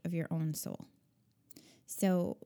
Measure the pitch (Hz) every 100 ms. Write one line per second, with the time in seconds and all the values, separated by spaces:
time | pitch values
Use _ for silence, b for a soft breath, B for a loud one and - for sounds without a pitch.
0 | 170 170 - 160 160 151 - 50 - _
1 | _ _ _ _ _ B B B B -
2 | 190 180 175 -